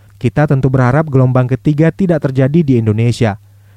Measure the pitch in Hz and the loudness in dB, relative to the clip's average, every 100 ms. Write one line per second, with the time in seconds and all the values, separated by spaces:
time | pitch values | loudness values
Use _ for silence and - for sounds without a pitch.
0 | - - 123 - 151 135 131 131 123 139 | -20 -8 -4 -2 0 0 0 0 0 0
1 | 160 131 131 127 123 127 151 147 160 - | 0 0 2 0 -2 -2 -2 0 0 0
2 | 190 156 - 131 135 165 147 123 110 104 | -2 -2 -2 -2 0 0 2 0 0 0
3 | 120 113 113 98 _ - _ | 0 0 -2 -4 _ -20 _